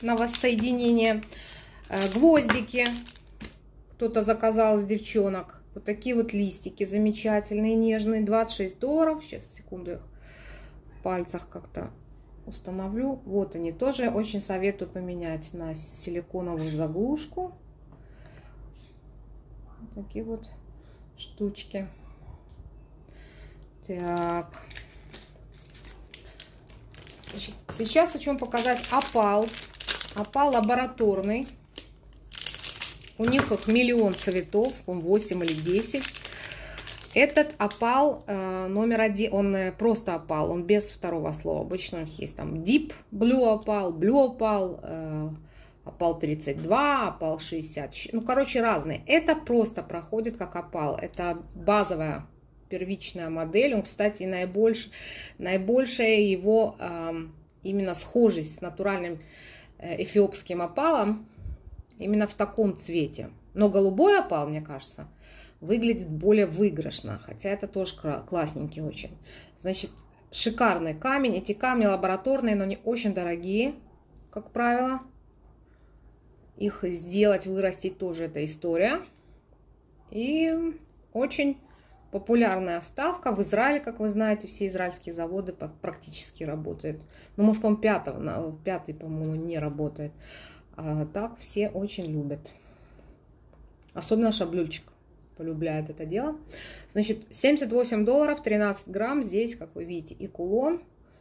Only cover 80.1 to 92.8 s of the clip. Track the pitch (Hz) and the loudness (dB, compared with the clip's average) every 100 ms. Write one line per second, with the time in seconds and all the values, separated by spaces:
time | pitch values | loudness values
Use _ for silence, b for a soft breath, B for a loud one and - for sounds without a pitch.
80.1 | 208 254 311 320 330 330 320 - - _ | -4 0 2 2 2 -2 -6 -16 -20 _
81.1 | 220 277 - 285 269 b b b b - | -2 -2 2 0 0 b b b b -10
82.1 | 202 202 233 220 185 180 170 - - 311 | -6 2 4 6 2 -2 -4 -6 -2 -2
83.1 | 359 262 196 185 208 262 294 240 233 214 | 0 -2 0 2 2 4 2 -2 -4 -2
84.1 | 208 214 208 - - 196 185 180 175 - | 2 2 0 -2 -6 -4 -2 -4 -6 -10
85.1 | 165 165 190 185 165 151 - 185 - - | -6 -4 -4 -6 -8 -12 -8 -10 -10 -14
86.1 | 151 - - 160 156 156 165 156 156 - | -12 -12 -8 -6 -6 -6 -8 -8 -8 -12
87.1 | B B - 214 214 214 208 214 196 147 | B B 4 4 6 2 4 4 2 -2
88.1 | 123 156 110 160 156 190 180 - 151 160 | -6 -4 -4 -6 -6 -6 -6 -6 -12 -8
89.1 | 156 156 156 165 160 147 143 151 - 147 | -6 -4 -4 -4 -4 -4 -4 -6 -6 -12
90.1 | - B B B B B - 156 151 151 | -12 B B B B B -10 -4 -2 -2
91.1 | 196 226 233 - 208 208 185 202 - 170 | -4 -6 -8 -8 -2 -2 -2 -8 -6 -6
92.1 | 151 143 147 - - b b | -4 -4 -8 -12 -20 b b